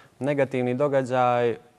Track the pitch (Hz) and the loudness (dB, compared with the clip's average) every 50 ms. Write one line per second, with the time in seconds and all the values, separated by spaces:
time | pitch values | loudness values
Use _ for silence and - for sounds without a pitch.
0 | - _ _ - 127 143 147 139 135 131 - 127 123 123 123 127 147 147 135 135 | -20 _ _ -8 -4 -4 0 0 0 0 0 -2 -2 0 0 0 0 0 0 0
1 | 135 120 127 127 123 123 123 120 120 120 110 - - - _ | 0 0 0 2 2 2 2 2 0 0 -2 -4 -10 -20 _